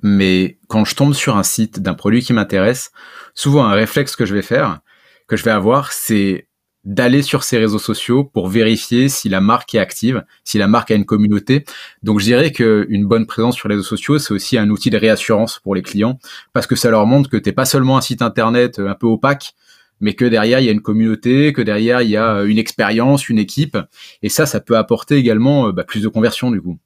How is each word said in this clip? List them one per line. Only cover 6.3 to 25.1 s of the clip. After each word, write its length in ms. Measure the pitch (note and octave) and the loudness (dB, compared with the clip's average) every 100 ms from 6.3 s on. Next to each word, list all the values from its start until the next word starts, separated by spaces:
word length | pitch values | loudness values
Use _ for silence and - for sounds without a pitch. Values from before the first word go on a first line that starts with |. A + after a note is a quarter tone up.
| F2+ - _ _ _ G2 | -2 -8 _ _ _ -8
d'aller 360 | G2+ B2 C3+ | 0 2 2
sur 200 | C#3 C#3 | 2 -2
ces 140 | - A#2+ | -2 0
réseaux 220 | A2 G#2 | 0 0
sociaux 440 | - G#2+ - B2+ | -4 -4 0 0
pour 240 | C#3 A2 F#2 | 0 -4 -2
vérifier 640 | G#2+ A2 A2 - A#2+ C3+ | 2 2 0 0 0 0
si 180 | - G#2+ | 0 -2
la 140 | F#2+ | 0
marque 340 | G2 A#2+ - A2 | 2 0 0 -2
est 40 | |
active, 440 | F#2+ - A#2 B2 - _ | -2 -2 -2 -2 -6 _
si 140 | - A2 | -6 -2
la 100 | G2+ | 2
marque 240 | A#2 - | 2 2
a 40 | G#2+ | -2
une 100 | G2 | 0
communauté. 580 | G#2+ G#2+ G#2 - C#3 - - - - | 0 2 0 0 -2 -2 -14 -20 -8
Donc, 160 | G2+ G#2 | -2 0
je 60 | G#2 | 2
dirais 260 | B2 D#3+ | 2 2
qu'une 540 | C3 A2+ G#2+ - G#2 G2+ | 0 2 2 0 0 2
bonne 200 | A2+ A2 | 0 0
présence 300 | - A#2 B2 | -2 -2 -2
sur 140 | G#2+ | -4
les 60 | G#2 | -4
réseaux 80 | |
sociaux, 340 | F#2 G#2+ - D3 | -4 -6 -2 -2
c'est 160 | - | -2
aussi 240 | G2+ - A#2 | -6 -2 0
un 120 | G#2 | 0
outil 200 | G#2 B2 | 0 0
de 80 | G#2+ | 2
réassurance 640 | A2 G#2 - G#2+ A2 - | 2 0 0 0 0 -6
pour 160 | G2 F#2+ | -6 -6
les 60 | |
clients 360 | - G2+ A2 C3 - - - | -4 -2 -2 -2 -12 -20 -8
parce 120 | B2 - | -6 -2
que 80 | A#2 | 0
ça 140 | A#2+ | 2
leur 160 | A2 G#2 | 2 4
montre 240 | C#3 C3+ | 2 2
que 80 | A2 | -2
t'es 160 | - | -2
pas 120 | - B2+ | -2 0
seulement 320 | C#3 C3 C3 | 0 2 0
un 40 | |
site 200 | - B2 | 0 -2
internet, 580 | A#2 A#2 A2+ B2 B2 A2+ | -2 0 0 2 0 -2
euh, 100 | G2 | -6
un 60 | G2 | -2
peu 120 | A#2 | 0
opaque, 460 | A2 C#3 C#3 - - _ _ _ - | 2 0 -2 -6 -20 _ _ _ -6
mais 140 | G#2 | -4
que 120 | G2 B2 | 0 0
derrière, 340 | A2+ G#2+ B2+ | 2 2 2
il 60 | B2 | 2
y 40 | |
a 20 | |
une 100 | G#2+ | 0
communauté, 720 | G#2+ G#2+ A2+ G#2+ A#2+ C3+ D3 | 0 0 0 0 0 2 2
que 80 | C#3 | 0
derrière, 400 | G#2+ G#2 A2+ B2 | -2 0 2 2
il 80 | A#2 | 2
y 80 | G#2+ | 0
a, 200 | A2+ G#2 | 0 0
euh, 100 | G2+ | 0
une 100 | G#2+ | 0
expérience, 720 | A2+ - G#2 A2 B2+ C#3 - | 0 -2 -2 2 2 2 0
une 100 | A2 | -2
équipe. 380 | G2+ - C#3 G#2+ - - - - | 0 -2 -4 -4 -8 -14 -20 -10
Et 60 | G#2+ | -4
ça, 160 | - D3 | -2 -2
ça 160 | G#2 | -2
peut 160 | - A2+ | 0 0
apporter 380 | A2 A2+ - | 2 -2 0